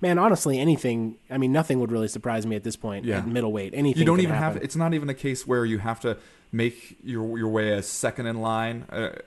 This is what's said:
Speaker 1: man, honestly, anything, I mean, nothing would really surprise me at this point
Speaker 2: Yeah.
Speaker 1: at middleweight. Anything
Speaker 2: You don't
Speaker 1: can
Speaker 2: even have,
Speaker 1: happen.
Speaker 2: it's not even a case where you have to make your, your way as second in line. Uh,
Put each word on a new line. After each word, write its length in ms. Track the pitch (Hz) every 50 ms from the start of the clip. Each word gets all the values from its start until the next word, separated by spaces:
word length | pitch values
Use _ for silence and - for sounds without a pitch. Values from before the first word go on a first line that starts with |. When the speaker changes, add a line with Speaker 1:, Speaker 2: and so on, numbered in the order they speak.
Speaker 1:
man, 180 | - 180 175 175
honestly, 400 | 185 226 190 - - 151 135 127
anything, 580 | 139 165 156 139 - 127 117 117 113 110 113 - _ -
I 80 | 127 135
mean, 120 | 131 127
nothing 280 | 131 156 160 - 139 127
would 120 | 120 110
really 160 | 117 113 110 104
surprise 380 | - 110 - 123 113 113 104
me 100 | 113 110
at 80 | 104 -
this 120 | 117 110
point 300 | - - 110 101 98 104
Speaker 2:
Yeah. 120 | 117 104 98
Speaker 1:
at 100 | 110 113
middleweight. 460 | 117 123 117 110 107 104 98 95 -
Anything 280 | 143 143 143 127 160
Speaker 2:
You 40 | 160
don't 120 | 156 170 180
Speaker 1:
can 80 | 185
Speaker 2:
even 100 | 165 147
have, 180 | 143 156 156 -
Speaker 1:
happen. 100 | - -
Speaker 2:
it's 120 | - -
not 180 | 160 165 165 165
even 160 | 156 143 143
a 60 | 135
case 320 | - - 139 131 127 - -
where 180 | 127 123 120
you 140 | 113 113 104
have 200 | 101 113 117 -
to 140 | - 120 107 - - - - _ _ _
make 480 | - 113 117 120 120 - - - - - -
your, 360 | - 123 113 110 113 117 117
your 100 | 110 110
way 240 | 110 110 107 104 104
as 140 | 101 95 -
second 400 | - - - 117 - - 120 117
in 120 | 113 113
line. 460 | 110 113 113 113 113 117 117 117 - -
Uh, 220 | - 110 110 - - - -